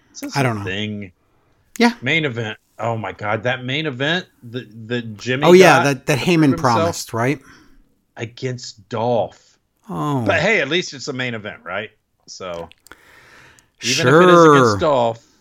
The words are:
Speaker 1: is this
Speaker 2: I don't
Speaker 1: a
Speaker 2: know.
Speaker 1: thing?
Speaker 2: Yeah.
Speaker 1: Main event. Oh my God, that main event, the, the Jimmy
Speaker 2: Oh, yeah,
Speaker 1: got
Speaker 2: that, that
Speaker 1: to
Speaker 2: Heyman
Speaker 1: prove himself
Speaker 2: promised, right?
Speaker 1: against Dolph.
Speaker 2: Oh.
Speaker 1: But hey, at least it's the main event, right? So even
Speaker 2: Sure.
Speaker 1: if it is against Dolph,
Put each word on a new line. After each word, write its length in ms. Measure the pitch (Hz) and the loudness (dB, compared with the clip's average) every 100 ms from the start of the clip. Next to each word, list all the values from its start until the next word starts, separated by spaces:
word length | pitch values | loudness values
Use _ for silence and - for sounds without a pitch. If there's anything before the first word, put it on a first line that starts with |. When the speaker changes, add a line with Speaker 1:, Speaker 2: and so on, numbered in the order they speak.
| _ | _
Speaker 1:
is 80 | - | -14
this 160 | 285 143 | -8 -2
Speaker 2:
I 60 | |
don't 140 | 127 107 | -2 -2
Speaker 1:
a 20 | |
Speaker 2:
know. 40 | |
Speaker 1:
thing? 480 | 101 98 107 104 95 _ _ _ _ _ _ - | -6 -6 -8 -10 -14 _ _ _ _ _ _ -2
Speaker 2:
Yeah. 160 | 233 233 | -2 -2
Speaker 1:
Main 220 | 127 160 | -4 -2
event. 340 | 151 117 110 107 _ - | -2 -4 -8 -10 _ -8
Oh 160 | 113 113 | -6 -6
my 140 | 98 | -8
God, 320 | 92 104 110 | -8 -6 -4
that 180 | 123 127 | -4 -6
main 220 | 123 139 156 | -6 -6 -6
event, 400 | 123 143 180 - _ | -4 -2 -4 -6 _
the, 200 | 120 123 | -14 -14
the 400 | 107 113 110 120 | -14 -16 -8 -6
Jimmy 420 | 117 101 120 131 | -6 -10 -4 0
Speaker 2:
Oh, 80 | 156 | 6
yeah, 240 | 180 180 135 | 6 8 6
Speaker 1:
got 60 | |
Speaker 2:
that, 220 | 143 131 - | 2 -2 -4
that 120 | 139 | -2
Speaker 1:
to 60 | |
Speaker 2:
Heyman 140 | 117 165 | 0 2
Speaker 1:
prove 120 | 147 | 2
himself 240 | 120 127 - | 2 0 0
Speaker 2:
promised, 360 | 170 - - | 0 -4 -8
right? 280 | 113 123 147 - - _ _ _ _ _ - | -4 -4 -4 -10 -20 _ _ _ _ _ -14
Speaker 1:
against 720 | 117 - 131 123 - - - | -14 -10 -10 -10 -14 -20 -12
Dolph. 720 | 113 120 117 87 - _ _ _ _ - | -6 -2 -2 -4 -8 _ _ _ _ -12
Speaker 2:
Oh. 360 | 170 151 139 113 | -8 -4 -2 0
Speaker 1:
But 140 | 165 | 0
hey, 200 | 180 208 | 0 0
at 80 | 135 | 0
least 240 | 175 - | -4 -4
it's 140 | 139 135 | -10 -10
the 60 | |
main 220 | 127 127 | -8 -6
event, 260 | 113 101 76 | -8 -10 -14
right? 280 | 80 98 107 _ _ _ - | -10 -10 -10 _ _ _ -20
So 420 | - 92 85 82 _ _ - _ _ _ - - _ _ _ | -14 -12 -10 -12 _ _ -20 _ _ _ -20 -20 _ _ _
even 120 | 117 135 127 | -6 0 4
Speaker 2:
Sure. 160 | 156 | 6
Speaker 1:
if 60 | 180 | 8
it 60 | |
is 100 | 175 | 8
against 360 | 160 143 120 101 | 8 8 6 2
Dolph, 440 | 156 135 117 113 _ _ | 2 2 0 -2 _ _